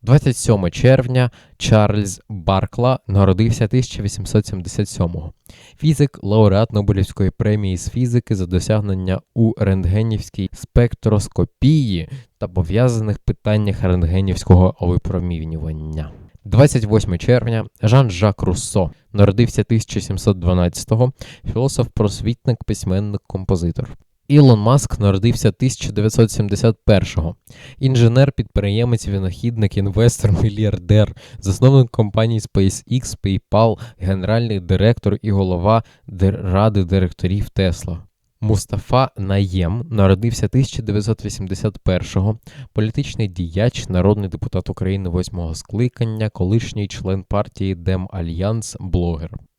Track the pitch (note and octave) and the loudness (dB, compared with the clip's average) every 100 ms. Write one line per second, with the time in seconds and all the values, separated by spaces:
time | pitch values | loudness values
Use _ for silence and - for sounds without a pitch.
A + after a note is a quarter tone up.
0 | - C#3 C#3+ A#2+ - G#2 F2+ - B2+ C3 | 4 4 4 -2 0 0 0 2 4 4
1 | B2 B2+ B2 - _ _ - A2 G#2 G#2 | 2 0 -2 -4 _ _ 2 4 4 0
2 | G2+ F2 _ G#2 E2 F#2+ - - B2 B2+ | -4 -6 _ -8 0 0 0 -2 0 0
3 | - G2 G2 F#2 A2+ A#2 A2 B2+ A#2+ - | 0 2 4 4 2 2 0 0 -2 -4
4 | G2+ - G2 A2 G#2 G2 E2+ - G#2 - | -6 -6 -2 -2 0 -8 -8 -6 -6 -2
5 | F2 F2 E2 - _ - - _ D3+ D3+ | -4 -4 -12 -16 _ -20 -20 _ -2 2
6 | C#3+ - - G#2+ G#2 G2 A2+ G#2+ G2+ G2 | 0 0 -2 4 4 4 0 -2 0 0
7 | G2 - F#2+ - G#2+ G#2 G2+ F#2 - B2 | 0 0 -4 -2 -2 0 -2 -4 -6 -4
8 | B2 A#2+ - G#2 F2+ F2+ - G#2+ G#2 F#2+ | 0 0 -2 -4 -2 -2 -2 -4 -2 -4
9 | F#2 F#2 _ - A2+ A2 G2+ F#2+ F2 G2+ | -2 -6 _ 0 0 2 0 0 0 0
10 | A2+ G#2+ - - F#2+ - - - A#2+ - | 0 -4 -6 -8 -8 -8 -2 0 0 0
11 | - G#2 - - F2+ _ C3 D#3 B2+ F2+ | 0 0 -2 -4 -4 _ 2 2 2 -4
12 | D#2 C3+ - _ G#2 F2+ E2 G2 B2+ A#2 | -6 -14 -20 _ -8 -4 -2 2 2 0
13 | A2 G2+ - A2 - G#2+ G#2 G2 F#2 F2+ | -4 -4 -4 -6 -2 0 0 -2 0 2
14 | E2 F#2 F#2+ F2+ - F2+ F2+ - F2 F2 | 2 0 0 -4 6 6 6 2 -2 -2
15 | - F#2 F2+ E2+ D#2+ D#2+ D#2 D#2 D#2 D#2 | -2 -6 -4 -6 -6 -8 -8 -8 -8 -8
16 | D2+ - - _ G#2+ G#2+ D3 B2+ G#2+ A2 | -10 -12 -20 _ -2 4 4 4 2 0
17 | G2+ F2 - B2 A#2 A2+ G#2+ _ G#2+ B2 | 0 -4 0 0 2 -4 -6 _ 2 4
18 | C3 E2+ G#2 G2 - F2+ - G#2 E2+ - | 4 2 0 0 -2 -2 -2 -2 -2 -6
19 | _ G2+ G2+ G2+ A#2 - G#2 A2+ - G#2 | _ 2 2 4 0 0 0 -2 -2 -6
20 | - F#2+ - F#2+ E2+ F2+ F2 - - A2 | -6 -2 0 0 2 2 0 -2 -4 0
21 | - - - - - - C3 - B2 - | 0 -2 -18 -14 -8 -2 -2 -2 -4 0
22 | G#2 - A2 B2 - A#2 - G#2+ G#2 F#2 | -2 -2 -6 -4 -4 -4 -4 -6 -2 -4
23 | G#2 G2+ _ F#2+ F#2 F#2 E2+ - - - | -4 -8 _ -10 -2 -2 -2 -4 -8 -10
24 | _ _ _ C#3+ C#3 A2+ G#2 C3+ - - | _ _ _ 6 8 6 6 2 2 0
25 | G2+ F#2+ A2 A#2+ A2 - B2+ - A2 G#2 | 2 2 0 2 0 0 -4 -4 -6 -2
26 | G#2+ - A2+ - G#2 G2+ A#2 A2 - G2+ | -2 2 0 0 -4 0 0 0 2 2
27 | F#2 - E2 - _ - - - C3 B2 | 2 -4 -4 -8 _ -20 -20 -4 0 4
28 | A#2 A#2+ C#3 - A2 - G2+ G#2 A#2+ A2+ | 4 6 4 2 -4 -2 0 0 0 -2
29 | - G2 F#2+ F2 A#2+ A#2 G2 - G2 F#2+ | -2 -2 -2 -4 -6 -2 -2 0 -2 2
30 | A#2 - G#2+ E2+ G#2+ G2+ G#2+ F#2+ F2 G#2 | 2 4 0 2 0 0 -2 -2 2 4
31 | G2+ - - - F#2+ F#2+ B2+ C#3 B2 - | 4 -2 -20 -8 -4 4 6 6 4 2
32 | G#2+ G#2 A2+ A2+ - - G2 - - B2+ | -2 0 0 -2 -2 0 2 0 -4 -4
33 | - - G2+ F#2+ _ G#2 A2+ G#2+ - - | -4 -8 -4 -4 _ 2 2 0 -8 -8
34 | F#2 F#2+ F#2 A2+ A#2 G2+ F2 F#2 G#2 A#2 | -2 -2 0 -2 0 -4 0 2 2 2
35 | - - G#2+ G2 F#2+ F2+ F#2 A2+ - _ | 0 -2 0 0 0 0 2 2 0 _
36 | - G2 F#2+ - G2 F#2 A2 G2+ F2+ F#2+ | -18 0 0 0 0 2 2 2 0 0
37 | F#2 - F2+ G2+ - - F#2+ E2+ - E2+ | 0 -2 -2 -2 -4 -2 -2 -2 -8 -10
38 | - _ _ _ G#2+ G#2+ - G2 - B2+ | -12 _ _ _ -2 -2 -2 -8 -2 0
39 | C3 - F#2+ G2 G2 F#2 E2+ G#2 - A2 | 0 -4 -2 0 0 0 -2 -2 -4 2
40 | G2 F#2+ A#2 A#2+ G#2 B2+ C3+ - A2 G#2 | 4 4 0 -2 0 0 -2 -4 -4 -2
41 | G2+ A2+ G#2 - F#2+ F#2+ G#2+ - - F2+ | -2 -4 -6 -8 -8 -4 -6 -4 -2 -2
42 | F2+ - G2 A2 - - B2+ - G#2+ A2+ | -2 -2 0 -2 -10 -20 -10 -4 -4 -2
43 | A2+ - G#2+ F2+ F2 F2+ A#2 - - F2+ | -6 -4 -6 -4 -6 0 -2 -2 -4 2
44 | F#2 G#2 G2 D#2 - F#2+ - F#2+ F#2 G2 | 2 2 -2 -8 -6 -6 -6 -6 -4 -4
45 | F#2 E2+ F2+ - E2+ D#2+ - G2 B2 - | -4 -4 -4 -6 -8 -8 -8 -4 -4 -2
46 | A#2 A2 G#2+ - A2 A2 - A2 G2+ - | -6 -4 -6 -4 -2 0 -2 -8 -8 -6
47 | F#2 F#2+ F#2 G2+ - - F#2+ F2+ E2+ F#2+ | -6 -6 -4 -4 -4 -6 -6 -4 -4 -4
48 | F#2 F#2+ E2+ E2 F#2+ A2+ A2 - F#2 F2 | -4 -8 -8 -4 -4 -4 -8 -12 -4 -2
49 | F2 E2 E2 - - | -2 -4 -8 -14 -20